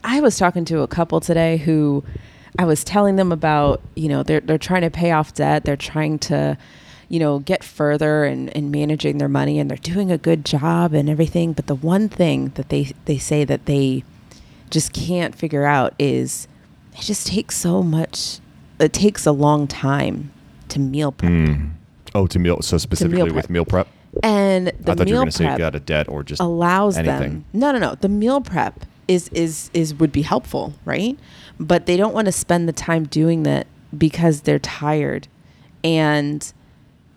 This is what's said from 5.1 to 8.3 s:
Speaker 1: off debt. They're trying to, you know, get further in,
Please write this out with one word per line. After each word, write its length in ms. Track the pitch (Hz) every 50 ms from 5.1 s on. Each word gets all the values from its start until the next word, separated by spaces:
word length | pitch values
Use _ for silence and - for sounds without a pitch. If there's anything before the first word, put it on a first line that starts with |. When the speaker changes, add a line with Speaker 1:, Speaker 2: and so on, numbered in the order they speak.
Speaker 1:
off 220 | 160 156 151 - -
debt. 320 | - - 147 151 151 -
They're 100 | 151 143
trying 400 | 143 - - - 156 156 151 156 151
to, 380 | - - 151 143 147 143 143 - - - - - - - - - -
you 120 | - 175 165
know, 200 | 160 147 143 143
get 240 | 139 - 185 - -
further 640 | - - - 151 147 147 151 156 151 151 151 147
in, 240 | 139